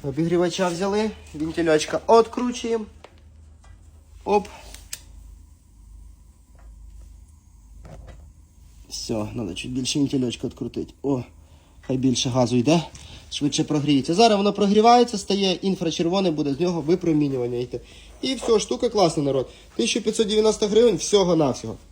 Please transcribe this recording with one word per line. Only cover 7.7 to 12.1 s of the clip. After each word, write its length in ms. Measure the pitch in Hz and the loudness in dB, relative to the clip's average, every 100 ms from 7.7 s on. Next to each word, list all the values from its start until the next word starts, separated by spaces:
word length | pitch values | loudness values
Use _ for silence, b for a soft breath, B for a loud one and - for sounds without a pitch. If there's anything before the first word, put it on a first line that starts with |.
| - - - - - - - - - - - - | -20 -20 -20 -20 -20 -20 -20 -20 -20 -20 -20 -14
Все, 380 | - - 113 104 | -12 -4 -4 -4
треба 200 | 110 101 | -6 -8
чуть 180 | 95 123 | -8 -6
більше 260 | 127 123 151 | -6 -4 -2
вентилячка 480 | 135 139 123 - 123 | 0 0 -2 -4 -10
відкрутити. 480 | - 117 - - - | -8 -8 -8 -10 -8
О, 200 | 139 131 - - b b b b | -4 -4 -4 -18 b b b b
хай 160 | - 131 | -6 0
більше 320 | 131 | 0